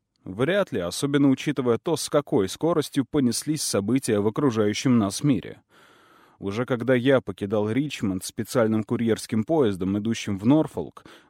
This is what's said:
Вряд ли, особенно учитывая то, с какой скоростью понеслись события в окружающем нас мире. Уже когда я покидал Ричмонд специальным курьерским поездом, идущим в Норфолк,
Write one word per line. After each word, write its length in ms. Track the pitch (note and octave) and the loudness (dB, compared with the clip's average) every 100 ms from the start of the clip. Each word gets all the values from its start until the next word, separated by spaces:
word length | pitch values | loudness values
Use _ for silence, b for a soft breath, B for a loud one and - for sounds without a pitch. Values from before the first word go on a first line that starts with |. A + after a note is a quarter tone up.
| _ _ | _ _
Вряд 480 | - F#2+ C#3 G3+ F#3 | -12 -2 0 0 -2
ли, 80 | A2 | -2
особенно 500 | F2 - C#3+ C#3+ C#3 | -4 -4 -2 2 4
учитывая 480 | C3 - C#3 B2 A2+ | 2 0 -2 0 0
то, 160 | - | 0
с 140 | D3+ - | -4 0
какой 400 | D3+ - C#3 F#2+ | -2 0 0 0
скоростью 580 | - D#3+ E3 - C#3+ B2 | -2 0 0 0 -4 0
понеслись 540 | D3+ B2 A2+ D3+ D#3 | 2 2 0 -4 -4
события 560 | - A2 G2+ C3 - G#2 | -2 -2 0 0 2 0
в 80 | G#2 | 0
окружающем 720 | A2 C#3+ A2 G#2 G#2+ C3+ A#2+ | 0 0 2 0 0 2 4
нас 240 | G2+ - | 2 0
мире. 400 | D3 A2 - - _ b b b b b b b | 0 0 -2 -16 _ b b b b b b b
Уже 260 | G2 G#2 B2+ | -6 -4 -4
когда 280 | A#2+ A#2 | -2 0
я 260 | B2+ B2 C3 | 2 4 2
покидал 480 | - G2 G2+ G#2+ G#2 | 0 -6 -2 -2 0
Ричмонд 560 | A#2 D3 - G#2 F#2 | -2 -4 -4 -2 -2
специальным 600 | - - G#2+ B2+ A2 G#2+ | -6 -8 -4 0 2 2
курьерским 580 | G#2+ A#2 A2+ G#2 - A2 | 0 -2 0 -2 -2 -4
поездом, 560 | A2 E3 A#2 F#2 F#2 G#2 | 0 2 2 0 -2 -2
идущим 400 | G#2+ A2 - G2 | -2 -4 -4 -2
в 80 | A2 | 4
Норфолк, 580 | D3+ D3+ - C#2 - B B | 4 2 -4 -10 -14 B B